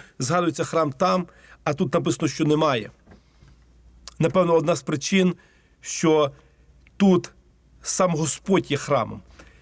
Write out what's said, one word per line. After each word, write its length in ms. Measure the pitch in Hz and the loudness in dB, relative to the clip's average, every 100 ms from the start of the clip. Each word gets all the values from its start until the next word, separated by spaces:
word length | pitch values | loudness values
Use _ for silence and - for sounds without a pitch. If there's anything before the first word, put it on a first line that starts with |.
| - - | -6 -8
згадується 440 | 123 175 170 147 | -2 0 0 -2
храм 280 | 151 165 156 | -2 0 -2
там, 360 | - 180 185 175 - - - | 0 0 0 -4 -12 -20 -8
а 100 | - | -4
тут 200 | 143 185 | -2 -2
написано, 340 | 165 135 117 151 | -2 -2 -2 -2
що 180 | - 151 | -2 0
немає? 460 | 151 156 123 104 - _ - _ _ - _ _ _ - - - - | 2 2 0 -4 -14 _ -20 _ _ -20 _ _ _ -20 -20 -14 -4
Напевно, 340 | 160 185 175 | 0 2 2
одна 220 | 165 156 165 | 2 2 -2
з 60 | |
причин, 540 | - 151 - 196 180 175 _ _ _ _ | -2 -6 0 2 2 0 _ _ _ _
що 500 | - - 165 156 139 - _ _ _ _ _ - | -12 -2 2 4 2 -2 _ _ _ _ _ 0
тут 340 | 196 175 - - _ _ _ _ | 4 4 2 -12 _ _ _ _
сам 340 | - - 185 156 | -6 -2 0 0
Господь 560 | 156 - - 185 - | -4 -4 0 0 0
є 60 | 156 | -4
храмом. 440 | - 135 110 101 - - - - | -2 -2 -2 -8 -18 -20 -20 -20